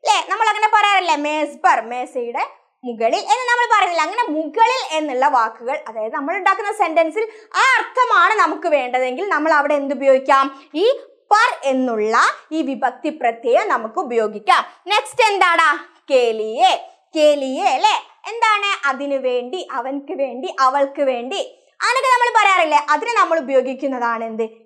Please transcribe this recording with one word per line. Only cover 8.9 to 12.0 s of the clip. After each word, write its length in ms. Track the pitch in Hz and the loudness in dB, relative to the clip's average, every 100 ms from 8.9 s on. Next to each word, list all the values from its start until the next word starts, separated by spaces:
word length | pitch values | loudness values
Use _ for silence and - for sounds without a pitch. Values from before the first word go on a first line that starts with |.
| 254 254 254 403 | -2 -2 -2 -2
നമ്മൾ 180 | 311 311 302 | -2 2 2
അവിടെ 160 | 285 294 | 2 0
എന്ത് 120 | 277 277 | -2 0
ഉപയോഗിക്കാം? 480 | 269 262 269 277 277 - - 302 | 4 4 4 2 2 -6 -10 0
ഈ 20 | 427 554 - _ _ | 0 0 -6 _ _
പർ 180 | 415 494 - 269 | 2 2 0 -2
എന്നുള്ള 440 | 262 254 226 | 0 0 -2